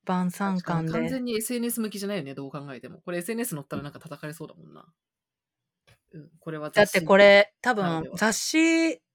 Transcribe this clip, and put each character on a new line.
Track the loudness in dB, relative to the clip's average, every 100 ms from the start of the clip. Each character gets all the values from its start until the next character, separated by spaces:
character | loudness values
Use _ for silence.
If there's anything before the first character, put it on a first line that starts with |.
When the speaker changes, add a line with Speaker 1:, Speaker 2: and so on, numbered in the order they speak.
| -4
Speaker 1:
晩 | -2 -2
餐 | -4 -4
会 | -4
で。 |
Speaker 2:
し |
か | -4 -4
も | -4
完 | -4 -4
全 | -6
に | -4 -6
エ |
ス | -4 -6
エ |
ヌ | -4
エ |
ス | -6
向 | -8
き | -6
じ | -8
ゃ |
な | -6
い |
よ |
ね、 | -8
ど | -12 -12
う |
考 | -12 -12
え | -14
て | -16
も。 | -16
こ | -10
れ | -8
エ |
ス | -6
エ | -6
ヌ |
エ | -6
ス |
載 | -8
っ |
た | -10 -10
ら |
な | -10
ん |
か | -16
叩 | -18 -14
か | -14
れ |
そ | -14 -16
う |
だ | -18
も | -20
ん |
な。 | -20 -20 _ _ _ _ _ _ _ _ _ _ _ _
う | -20
ん、 | -20 _
こ | -14
れ | -12
は | -2
雑 | 2 4
誌 | 2
Speaker 1:
だ |
っ |
て | 6
こ | 8
れ、 | 10 10 6 _
多 | -2
分、 | 0
Speaker 2:
な | -2 -2
ら |
で | -6
は。 | -2
Speaker 1:
雑 | -2 -2
誌、 | -2 2 4 4 0
Speaker 2:
う | -2
ん。 | _